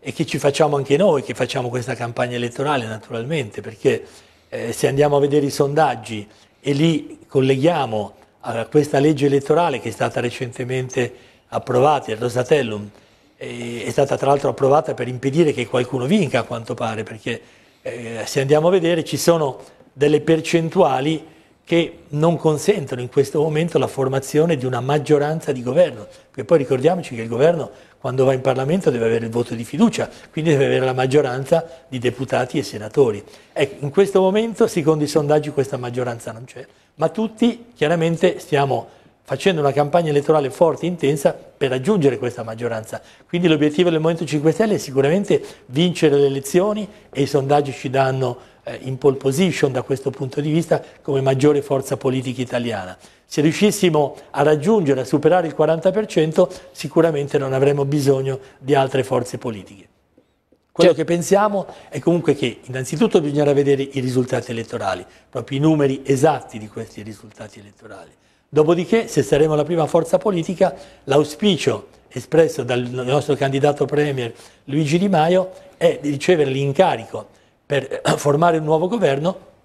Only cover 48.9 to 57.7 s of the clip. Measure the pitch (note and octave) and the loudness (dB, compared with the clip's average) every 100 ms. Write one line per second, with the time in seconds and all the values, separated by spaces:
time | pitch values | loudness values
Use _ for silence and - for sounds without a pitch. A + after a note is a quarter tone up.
48.9 | C3 D3 C3+ C3+ C3+ F#3+ D3 C#3+ B2+ A#2+ | 0 2 2 -2 2 0 2 0 -2 -4
49.9 | C3 - B2+ C3+ C3+ D3 D#3 E3 D3+ - | -4 -4 -6 -8 -4 -2 0 0 -2 -2
50.9 | - - C#3 C3+ C3+ C#3+ D3 C#3 C3+ C3 | -16 -4 -2 0 4 4 4 0 -2 -2
51.9 | C3+ C3+ C3 B2 B2 B2 B2 A#2+ G#2+ F#2 | -4 -2 -2 -4 -6 -4 -4 -4 -6 -8
52.9 | - - _ _ - D3+ C#3+ G#3 - F#3 | -14 -20 _ _ 0 2 4 2 4 2
53.9 | D3+ C#3+ - - - D3+ D#3 D3 A3 D#3 | 2 0 -4 -14 0 2 2 2 2 2
54.9 | C3 B2 D3+ D#3 F3+ E3+ - D#3 D#3+ F#3 | 0 0 2 4 2 0 0 0 2 0
55.9 | F#3 G#3+ - D#3 D#3+ F3+ - - - D3 | 0 -2 0 0 2 2 0 -18 -14 -4
56.9 | E3 E3 D3+ C#3+ D3+ C3+ C3 C#3 | 2 2 2 -2 -2 0 2 2